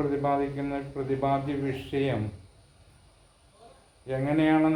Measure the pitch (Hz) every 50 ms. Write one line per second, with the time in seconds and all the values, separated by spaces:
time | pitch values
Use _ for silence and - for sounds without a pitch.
0 | 147 139 139 139 143 143 139 139 143 139 139 143 139 139 139 143 139 - - 139
1 | 131 131 135 131 139 139 139 135 135 147 143 135 139 135 127 - - - 147 139
2 | 139 135 120 107 107 104 - - - - - - - _ _ _ - - _ _
3 | _ _ _ _ _ _ _ _ _ _ _ _ - - - - _ _ _ _
4 | _ 127 131 131 139 147 151 156 156 156 156 156 156 160 156